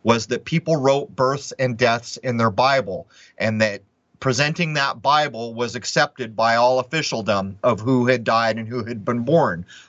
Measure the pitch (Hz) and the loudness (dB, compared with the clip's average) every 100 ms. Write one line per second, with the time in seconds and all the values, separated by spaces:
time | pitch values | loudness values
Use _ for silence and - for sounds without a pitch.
0 | 120 117 110 120 - 160 156 160 135 139 | 0 0 0 -6 -2 -2 0 2 2 2
1 | 143 - 131 135 - - 127 117 120 117 | 0 -2 0 -2 -6 -4 -4 2 2 2
2 | - - 127 117 113 98 131 135 101 87 | -4 -10 -4 0 0 2 2 2 -2 -8
3 | - - - - 107 110 107 101 _ _ | -12 -20 -18 -6 -2 0 0 -2 _ _
4 | _ - 131 120 147 156 165 147 139 117 | _ -6 -2 0 0 -2 -2 -2 -2 -2
5 | 135 151 147 113 117 113 117 120 - 156 | 2 2 2 -4 -8 -4 -4 -6 -4 0
6 | 143 - 113 107 113 117 123 127 127 160 | 0 -2 -8 0 2 4 4 2 0 -4
7 | 147 113 104 101 95 95 123 107 117 127 | -4 -4 -2 -2 -2 -2 0 0 2 2
8 | 120 123 113 117 113 113 110 123 113 117 | 4 2 2 2 2 -2 -6 -6 -6 -6
9 | 98 120 120 165 123 85 - - | -4 -4 2 2 2 -2 -10 -16